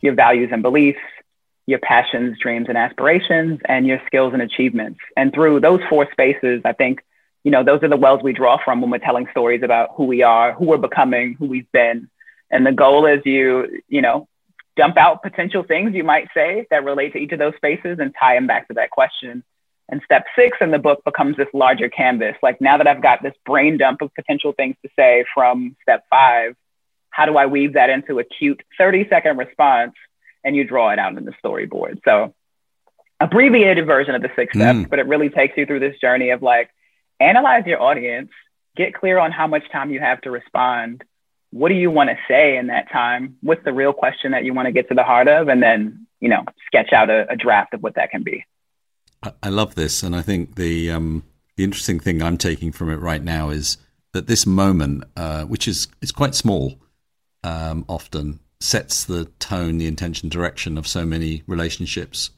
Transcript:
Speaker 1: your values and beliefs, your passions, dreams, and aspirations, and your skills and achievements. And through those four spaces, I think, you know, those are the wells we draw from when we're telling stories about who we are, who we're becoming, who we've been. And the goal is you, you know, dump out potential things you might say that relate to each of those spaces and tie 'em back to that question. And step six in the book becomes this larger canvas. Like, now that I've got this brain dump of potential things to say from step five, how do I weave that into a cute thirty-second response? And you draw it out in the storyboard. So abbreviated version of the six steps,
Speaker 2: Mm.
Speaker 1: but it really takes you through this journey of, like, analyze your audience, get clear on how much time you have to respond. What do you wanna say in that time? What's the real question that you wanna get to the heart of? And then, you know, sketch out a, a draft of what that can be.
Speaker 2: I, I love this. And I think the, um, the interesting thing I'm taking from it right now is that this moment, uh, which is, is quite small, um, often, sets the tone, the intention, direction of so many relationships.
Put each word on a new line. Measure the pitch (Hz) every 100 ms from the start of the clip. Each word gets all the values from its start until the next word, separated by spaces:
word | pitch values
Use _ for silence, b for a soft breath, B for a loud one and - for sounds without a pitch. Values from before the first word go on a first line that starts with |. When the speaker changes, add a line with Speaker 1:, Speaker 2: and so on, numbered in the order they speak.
Speaker 1:
your | 147
values | 123 120 123 120
and | 117
beliefs, | 117 139 143 143 - - _ _ _ _ -
your | 131
passions, | - 120 - 120 123 110
dreams, | 127 117 120
and | 120
aspirations, | 120 - 135 175 185 165 165 151
and | - 131 131
your | 131
skills | - 135 131
and | 127
achievements. | 120 - 131 117 107 - - -
And | 135
through | 139 156 147
those | 160 185 180
four | 151 143
spaces, | - 135 139 127 123 117
I |
think, | 113 127 131 _ _ _ _
you | 143
know, | 139
those | 127 143
are | 156
the | 143
wells | 135 135
we | 135
draw | 120 127 139
from | - 120
when | 123
we're | 123
telling | 120 123 123
stories | - 117 120
about | 120 117 117
who | -
we | 135 123
are, | 120 113 120
who | 120 175
we're | 151
becoming, | 131 - 131 123 123 120
who | 143
we've | 127 123
been. | 131 117 117 - _ b b _
And | - 127
the |
goal | 135 139 143 156
is | 143
you, | 139 135 131 127 120 - _
you | 143
know, | 127 113 - _ _ _ _ -
dump | 151 170
out | 151 -
potential | 196 - 180 196
things | 180 165 208
you | 190
might | 160 151 -
say | - 156 202 233
that | 151
relate | 139 139 143
to | 131
each | 147
of | 165
those | 151 151
spaces | 147 156 180 175
and | 139
tie | - 131 123
'em | 127
back | 117 -
to |
that | 113 110
question. | - 131 - 127 120 - _ _ _ _
And | 143
step | - 131 - -
six | 247 -
in | 170
the | 151
book | 147 143
becomes | - 139 139 143
this | 139
larger | 135 160 135 120
canvas. | - 131 123 110 -
Like, | 131 123
now | 135 143
that | 147
I've | 139
got | 135 120
this | 139 - -
brain | 143 147 156
dump | 135 131
of | -
potential | - - 143 147
things | - 135 135
to | 135 -
say | 131 120 120
from | - 123 123 123 135
step | - 117 _
five, | 131 131 120 113 123 _ _ _ _ _
how | -
do | 156 151
I | 139
weave | 139 143
that | 139 127
into | 135 139 131
a |
cute | 120 - 143 139 - -
thirty-second | 190 185 202 175 160 135
response? | 123 - 143 127 120 - _ _ b b 135
And |
you | 143
draw | 123 123 113
it | 104
out | 98 92
in |
the | - -
storyboard. | - - - - 50 -
So | - 104 110 _ _ _ _ _ _ _ _ _
abbreviated | 165 208 269 233 202 175 156
version | 139 143
of | 127
the | 127 -
six | 120
steps, | 104 113 123
Speaker 2:
Mm. | 87
Speaker 1:
but | 143
it | 131
really | 147 147
takes | 147 139 -
you |
through | 143 143
this | 135 139
journey | 127 127 127
of, | 123
like, | 131 120 120 _ _ _ _ _
analyze | 143 226 277 240
your | 175 165
audience, | 123 127 123 120 139 _ _ _ _ -
get | 180
clear | - 190 185
on | 165
how | 170 160
much | 151 147
time | 151 139
you | 135
have | 135 127
to | 135
respond. | 123 _ - 127 120 117 120 - _ _ _ _
What | 117 156
do | 190
you | 180
wanna | 156 139 - -
say | 131 151 131
in | 123
that | 120 -
time? | 123 120 123 135 -
What's | 147 165
the | -
real | 131 139
question | 139 - 139 139
that | 131
you | 127
wanna | 127 127
get | 120 123
to |
the | 127
heart | 120 120 131
of? | 151 156
And | 127
then, | 120 113 107 - - _
you | 123
know, | 101 - _ -
sketch | 151 -
out | 127 110
a, | 110 107
a | 120
draft | 120 104 95
of | 117
what | 110
that | - -
can | -
be. | - - - _ _ _ _ _ _ _
Speaker 2:
I, | - -
I | 104
love | 98 107 -
this. | 78 -
And | 92
I | 87
think | 82 98 85 -
the, | 87 82 82
um, | 82 80 80 - _ _ -
the |
interesting | 95 98 - 85
thing | - 82
I'm | 82 85
taking | 92 78 82
from | - 82
it | 78
right | 82 78
now | 78 80 76
is | 76 76 - _ _ _
that | 92 -
this | 113
moment, | - 95 98 90 71 69 - -
uh, | 82 78
which | 76 - -
is, | 87 - _
is | 131
quite | - 143
small, | 139 113 95 67 - _ _ _ _ _ _
um, | - 80 80 80 80
often, | 82 - 80 73 76 _ _
sets | - 110 - -
the | - 87 80 _
tone, | - 92 85 82
the | 80
intention, | 78 87 82 82
direction | 85 87 - - 78
of | 76
so | 90
many | 82 80 80 80 -
relationships. | 87 82 - 87 - 87 - -